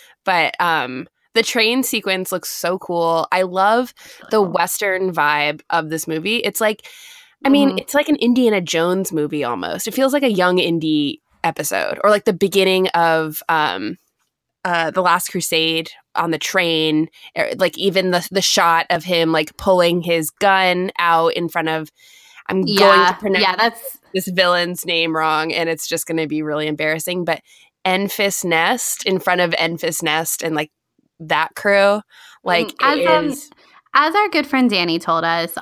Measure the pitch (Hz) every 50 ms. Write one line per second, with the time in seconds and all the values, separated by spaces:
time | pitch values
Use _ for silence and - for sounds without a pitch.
0 | - - _ _ _ - 185 170 156 135 - - 180 175 165 156 127 127 127 127
1 | 170 - _ _ _ _ _ 226 226 - - 247 220 220 240 262 254 - - 226
2 | - 196 190 185 185 - 190 180 - - - - - 170 185 190 - - 175 170
3 | 165 165 165 165 156 - - 185 190 180 175 185 190 208 220 240 254 240 - -
4 | - - - - - - - 214 202 180 165 175 170 185 - - 208 202 185 185
5 | 190 185 175 160 147 147 151 147 147 151 151 156 - - - 165 160 156 160 160
6 | - - 160 156 160 202 220 240 - 202 202 - 226 214 220 - - - - -
7 | - - - - - _ _ _ - 277 277 285 285 277 - - - - - 285
8 | 294 - 302 - - 240 247 254 254 226 214 196 175 160 - 165 165 175 180 190
9 | 190 - 165 156 147 143 156 151 135 120 120 95 85 85 82 185 - 220 - -
10 | 269 269 262 294 269 254 208 185 180 180 180 180 - 175 170 165 156 156 156 151
11 | 147 139 - - _ _ _ _ - 135 - - 165 - 95 95 71 50 - -
12 | - 202 208 208 - 226 196 160 202 190 165 196 190 185 190 185 185 185 - 170
13 | 165 165 160 160 160 156 156 - - - 165 156 151 139 90 95 98 107 160 -
14 | _ _ _ _ _ _ _ _ _ _ _ _ - 185 175 170 165 156 147 185
15 | 180 180 170 180 - - - 185 160 - - 160 160 160 160 160 160 - - -
16 | _ _ _ - 165 170 160 151 - - - 190 180 170 165 160 156 156 151 156
17 | 160 - _ - - - - 170 - - - - 185 175 - - 180 196 165 190
18 | 180 185 180 175 175 - 185 190 185 - - - 185 170 165 165 165 - 180 175
19 | 202 180 180 170 165 160 160 160 160 - - - - 196 185 180 175 175 170 175
20 | 165 170 170 165 156 - - _ 208 202 190 190 185 180 180 180 185 190 - -
21 | 175 170 170 165 165 165 - - 175 165 - 170 160 160 160 160 156 156 _ _
22 | _ - - - - - - - - - 190 190 185 180 208 196 202 196 196 175
23 | 180 180 185 - - 208 190 185 185 190 180 196 220 233 226 - - 523 - -
24 | _ _ - 185 185 196 180 175 185 175 175 175 175 175 180 170 - 180 170 165
25 | 165 165 160 160 160 160 156 151 156 165 - - 165 165 165 156 - - 170 160
26 | - - 160 160 160 147 151 151 156 151 147 151 151 156 151 151 156 156 156 160
27 | 156 - 180 180 175 165 160 - - _ - _ _ _ _ _ - 190 185 190
28 | 202 196 - - 208 202 190 - - 180 165 160 165 190 240 240 - - - -
29 | - 196 190 185 - 196 180 180 180 170 170 - 165 165 170 160 - - 165 -
30 | 170 156 151 160 165 - - - - 165 156 151 156 151 _ _ _ _ _ _
31 | _ _ _ _ 165 156 165 151 160 - - - - 208 202 202 196 202 202 208
32 | - _ _ - - - - _ _ - 175 175 165 - - - 254 269 294 294
33 | 175 339 311 311 302 294 262 - - - - _ _ _ _ - _ _ - 277
34 | 294 311 330 403 415 392 320 320 277 - - 262 254 240 208 185 175 170 165 170
35 | - - 165 165 160 165 165 170 165 170 - -